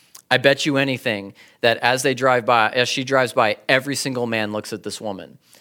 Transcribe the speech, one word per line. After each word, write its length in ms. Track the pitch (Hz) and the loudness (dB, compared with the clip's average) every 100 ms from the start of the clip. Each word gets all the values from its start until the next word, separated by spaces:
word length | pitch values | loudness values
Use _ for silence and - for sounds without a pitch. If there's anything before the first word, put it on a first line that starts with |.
| _ - - | _ -16 0
I 80 | 127 | 4
bet 260 | 135 139 156 | 4 4 0
you 120 | 135 | 0
anything 580 | 139 123 123 104 98 - - _ | 0 -2 -4 -4 -6 -16 -20 _
that 180 | 120 113 | 0 2
as 240 | 123 131 | 0 0
they 140 | 139 123 | 0 2
drive 280 | 131 123 | 2 2
by, 280 | 110 120 107 | 4 2 2
as 180 | 127 123 | 0 0
she 140 | - | -2
drives 300 | 131 135 123 | 0 0 2
by, 240 | 127 110 104 - | 0 0 0 0
every 240 | 131 139 | 0 0
single 320 | 131 143 123 117 | -6 -4 -4 -2
man 260 | 113 104 | -2 -2
looks 220 | 107 - | -4 -8
at 80 | 107 | -10
this 180 | 104 - | -10 -8
woman." 380 | 110 95 78 - _ - | -8 -10 -14 -20 _ -20